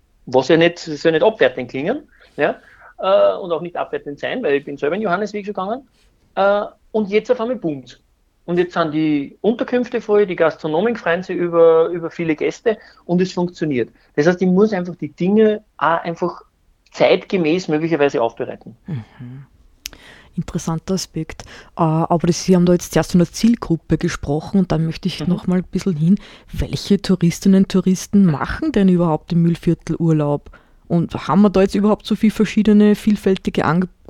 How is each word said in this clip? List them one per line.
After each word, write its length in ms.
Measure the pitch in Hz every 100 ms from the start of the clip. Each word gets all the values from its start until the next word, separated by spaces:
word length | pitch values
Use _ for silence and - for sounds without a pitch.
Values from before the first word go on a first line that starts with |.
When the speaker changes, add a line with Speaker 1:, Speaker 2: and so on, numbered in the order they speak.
| _ _ -
Speaker 1:
was 220 | 127 131
ja 80 | 165
nicht, 300 | 170 170 -
das 140 | 147
soll 100 | 165
nicht 100 | 160
abwertend 480 | 214 214 131 - 123
klingen, 380 | 131 151 285 - _ _ -
ja? 200 | 151 247 _ _ - -
Äh, 380 | 185 202 202 190
und 160 | 185
auch 80 | 160
nicht 160 | 170 160
abwertend 440 | 139 147 147 143
sein, 220 | 127 196
weil 120 | 190 143
ich 80 |
bin 120 | 143 143
selber 180 | 147
in 60 | 185
den 60 | 220
Johannesweg 360 | 226 208 208 196
schon 80 |
gegangen. 340 | 202 190 247 277 _ _ _ _
Äh, 300 | - 196 202 208 - _
und 160 | 220 202
jetzt 200 | 208 214
auf 100 | 247
einmal 160 | 226 240
boomt. 440 | 170 143 127 - _ _ _ _ -
Und 120 | 175
jetzt 140 | 175
sind 180 | 180 160
die 460 | 151 156 147 139 -
Unterkünfte 580 | 196 233 254 247 240 233
voll, 260 | 214 208 202
die 80 | 175
Gastronomen 600 | 160 156 160 156 220 226
freuen 260 | - 170
sich 140 | 185 180
über, 500 | 175 170 165 160 170
über 220 | 175 160
viele 240 | - 165
Gäste 440 | 151 143 - - 214 - _
und 160 | - 175
es 120 | 185
funktioniert. 580 | 180 175 175 160 127 110 _ _ -
Das 100 | 156
heißt, 160 | 180
ich 60 | 185
muss 240 | 180 214
einfach 240 | 196 180 170
die 140 | 147
Dinge 520 | - 175 214 214 214 _ -
auch 260 | 147 165
einfach 400 | 175 165 175 - - _ _ _ _
zeitgemäß 760 | - 139 190 - 196 156 175 180
möglicherweise 520 | 151 160 160 143 139
aufbereiten. 560 | 113 - 120 110 - 117 -
Speaker 2:
Mhm. 600 | 147 107 - 123 131 135 _ _ _ - - - - _ -
Interessanter 580 | - 180 - 160 -
Aspekt. 480 | 190 - - 160 - - - - -
Äh, 60 |
aber 440 | 165 160 165 175 175
das, 180 | 170
Sie 100 | -
haben 120 | 185 180
da 60 |
jetzt 200 | 175 -
zuerst 200 | 160 160
von 60 | 180
der 100 | 170
Zielgruppe 680 | - 226 233 - 160 - 160
gesprochen 600 | 175 - - 147 - 196
und 140 | 180
dann 120 | 160 160
möchte 220 | 160 190
ich 120 | -
Speaker 1:
Mhm. 80 | 156
Speaker 2:
noch 180 | 175 -
mal 120 | 180
ein 60 |
bisschen 320 | 175 190 196 156
hin. 220 | 160 202 - - -
Welche 480 | - 233 139 - 202
Touristinnen 640 | - 185 170 - 202 190
und 40 | 196
Touristen 560 | 185 180 185 - 202 190
machen 460 | 135 131 - 320
denn 160 | 247 190
überhaupt 440 | 180 170 156 -
im 100 | 170
Mühlviertel 540 | 170 170 - 165 - 165
Urlaub? 540 | 170 156 147 143 - - _ _ -
Und 260 | 170 165 117 -
haben 140 | 156
wir 80 | 208
da 100 | 185
jetzt 160 | 190 190
überhaupt 280 | 202 208 -
so 100 | 214
viel 160 | 220
verschiedene, 640 | - 214 - 214 208 208 208
vielfältige 680 | - 208 - 190 - -
Ange-, 240 | - 160 180 _